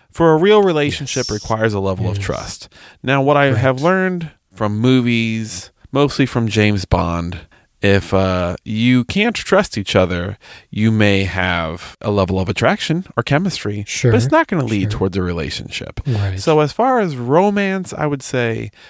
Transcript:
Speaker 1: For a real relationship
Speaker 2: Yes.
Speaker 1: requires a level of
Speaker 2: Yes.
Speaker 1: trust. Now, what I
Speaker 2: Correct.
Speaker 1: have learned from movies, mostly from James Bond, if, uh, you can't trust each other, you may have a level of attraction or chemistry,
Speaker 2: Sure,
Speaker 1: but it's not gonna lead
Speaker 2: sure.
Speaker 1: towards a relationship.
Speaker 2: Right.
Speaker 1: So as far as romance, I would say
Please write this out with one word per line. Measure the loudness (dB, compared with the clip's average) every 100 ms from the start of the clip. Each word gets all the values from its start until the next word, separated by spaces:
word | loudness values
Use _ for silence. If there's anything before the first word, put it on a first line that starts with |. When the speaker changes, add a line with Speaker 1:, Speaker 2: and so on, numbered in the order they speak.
| _
Speaker 1:
For | 0 4
a | 4
real | 6 6
relationship | 4 2 0 -4 -6 -4 -4
Speaker 2:
Yes. |
Speaker 1:
requires | -4 -4 0 0
a | 0
level | -2 -2 -2
of | -4
Speaker 2:
Yes. | -4
Speaker 1:
trust. | -6 -8 -14 -16 -20 -20 -10
Now, | -2 2
what | 4 4
I | 4
Speaker 2:
Correct. | 4
Speaker 1:
have | 2 2
learned | 2 2 0 -2 -8 -14 _
from | -6 -4 0
movies, | 4 4 4 2 0 -2 -6 -10 -14 _ -6
mostly | 0 0 2 0
from | 0 0
James | 2 2 2 0
Bond, | -2 0 -2 -6 -8 -14 _ _ _
if, | 2 2 2
uh, | 0 0 0 -2 -6
you | -6 0 2 2
can't | 2 0 0 -2
trust | 0 0 0 -4
each | 0 2
other, | 2 0 -6 -10 -16 -20 _
you | 0 2
may | 4 4 2 0
have | -2 -2 -2 -4 -8 -12 -10
a | -2
level | 0 0 0
of | -2
attraction | 0 0 0 -2 -4 -4 -6
or |
chemistry, | 0 0 0 -4 -6 -6 -8
Speaker 2:
Sure, | -2 0
Speaker 1:
but | 2
it's | 2
not | 2 2
gonna | -2
lead | -2 -2 -2
Speaker 2:
sure. | -2
Speaker 1:
towards | -4 -2
a |
relationship. | -4 -4 -6 -8 -10 -10 -10 -10 -4
Speaker 2:
Right. | -2 -2 -2
Speaker 1:
So | 0 2
as | 2
far | 0 0 2
as | 0 -4
romance, | 0 2 2 2 -2 -2 -6
I | -6 -4
would | -4
say | -4 -2 -2 -2 -8 -14 -20